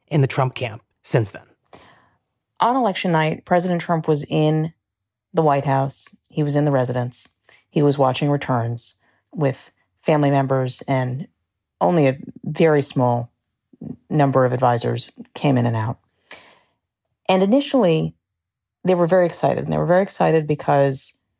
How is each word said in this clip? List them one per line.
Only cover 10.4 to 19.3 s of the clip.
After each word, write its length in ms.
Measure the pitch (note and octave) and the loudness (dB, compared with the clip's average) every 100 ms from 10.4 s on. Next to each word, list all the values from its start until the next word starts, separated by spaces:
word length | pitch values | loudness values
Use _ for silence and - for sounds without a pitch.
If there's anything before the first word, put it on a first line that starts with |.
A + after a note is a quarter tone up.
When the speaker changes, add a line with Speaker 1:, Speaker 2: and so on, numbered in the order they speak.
| C3+ C3+ B2+ - - | 0 0 -2 -6 -4
Speaker 2:
and 400 | C3 B2+ C3 - _ _ _ _ - | -2 -2 -6 -10 _ _ _ _ -4
only 280 | F3 F3 C3+ | 0 2 2
a 100 | C3+ - - | 0 -8 -12
very 380 | - D3+ E3 D3 | -6 2 2 2
small 500 | C#3 C#3 B2 A#2+ A#2+ _ _ _ _ - - - - | 0 0 0 0 -4 _ _ _ _ -18 -16 -14 -4
number 360 | D3+ C#3 C3 B2+ | 0 2 4 2
of 60 | |
advisors 600 | B2+ B2+ A#2 A#2+ A#2+ - - - - | 2 0 0 -2 -4 -8 -16 -20 -4
came 220 | D3 B2+ | 0 2
in 100 | A#2 | 0
and 80 | A2+ | -2
out. 240 | A2+ - _ _ - - - _ _ _ _ _ _ _ - | -4 -8 _ _ -20 -20 -20 _ _ _ _ _ _ _ 0
And 140 | F#3 | 2
initially, 720 | G3 C4+ C#4+ C4 F#3 D#3+ D#3+ - _ _ _ _ _ _ | 4 2 2 2 2 2 -2 -8 _ _ _ _ _ _
they 120 | F3+ F3 | 0 2
were 120 | E3 | 4
very 200 | F#3 | 4
excited. 360 | F3 | 2